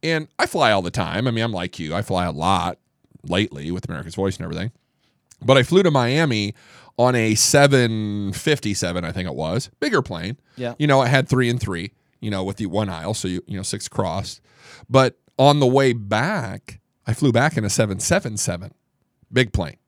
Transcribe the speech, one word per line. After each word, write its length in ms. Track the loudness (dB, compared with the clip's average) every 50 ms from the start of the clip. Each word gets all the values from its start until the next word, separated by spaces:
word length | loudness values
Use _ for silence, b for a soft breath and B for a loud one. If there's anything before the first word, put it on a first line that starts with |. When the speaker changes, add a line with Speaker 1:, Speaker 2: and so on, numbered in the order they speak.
Speaker 1:
And 260 | -2 -2 -2 -2 -4 -6 _ _
I 80 | -6 -4
fly 240 | 0 2 4 4
all 100 | 4 2
the 100 | 0 -2
time. 360 | -4 -4 -4 -2 -2 0 0 0
I 40 |
mean, 120 | 0 0 -2
I'm 80 | -2 -4
like 240 | -6 -6 -8 -8 -10
you. 160 | -10 -6 -4
I 80 | -6
fly 240 | -4 -2 -2 -2 -2
a 60 | -2
lot 480 | -4 -2 0 2 2 2 0 -2 -6 _ _ _ _ _ _ _ _ -20 _
lately 460 | -2 0 0 0 0 -4 -10 -8 -8
with 180 | -8 -8 -8 -8
America's 280 | -10 -10 -10 -10 -6
Voice 220 | -4 -4 -4 -4 -4
and 60 | -8
everything. 260 | -10 -8 -8 -8 -8 -10 _ _ _ _ _ _ _ _ _ _ _ -20 _
But 160 | 2 4 4 4
I 60 | 4
flew 200 | 4 4 4 4
to 80 | 4
Miami 640 | 4 2 2 2 2 2 2 2 0 0 -2 -2 -6 B B B B B B B B 2
on 180 | 2 2 4
a 200 | 2 2 2 2
seven 1000 | 2 2 4 6 6 6 6 6 4 2 2 0 -4 -6 -6 -6 -4 -4 -6 -6
fifty-seven, 680 | -4 -2 -2 -2 0 -2 -4 -4 -2 -4 -4 -4 -4 -6
I 60 | -6
think 160 | -6 -6 -6 -6
it 80 | -6
was. 340 | -6 -4 -2 -2 -4 -4 -6 _ _
Bigger 220 | -4 0 0 0
plane. 360 | 0 -2 -6 -8 -8 -8 -10 -10 _ _ _
Speaker 2:
Yeah. 180 | -10 -8 -8 -6 _
Speaker 1:
You 80 | 2 4
know, 140 | 4 4 4
it 60 | 4
had 180 | 4 2 2 2
three 200 | 2 2 2 2
and 100 | 0 -2
three, 320 | -2 -4 -6 -6 -8 -10 _ _ _ _ _ _
you 80 | -8 -6
know, 120 | -4 -4 -4
with 120 | -4 -4 -4
the 80 | -6 -4
one 200 | -2 -2 -2 -2
aisle, 240 | -4 -6 -6 -6 -6
so, 140 | -4 -4 -4
you, 140 | -4 -6 -8
you 100 | -8 -10 -10
know, 60 | -8
six 240 | -8 -8 -8 -10 -10
crossed. 500 | -4 -2 -2 -2 -2 -4 -6 -8 -12 -16 B B B B B B B B B B
But 280 | 4 4 4 4 0 _ _ _ _ 4
on 220 | 6 6 6 6
the 80 | 4 4
way 240 | 4 4 4 4 2
back, 840 | 0 -2 -2 -2 -2 0 -2 -4 -4 -6 -6 -10 -12 _ -18 -20 -20 _ _ _ _ _
I 80 | -4 -2
flew 180 | 2 2 2 4
back 240 | 4 2 2 0 0
in 80 | -2
a 40 | -2
seven 300 | 0 0 0 0 0 -4
seven 380 | -2 0 0 0 0 -4 -8 -6
seven. 360 | -4 -4 -4 -6 -8 -14 _ _ _ _ _ _ _ _ _ _ _ _
Big 200 | 0 0 0 0
plane. 260 | 0 -6 -6 -6 -8 _ _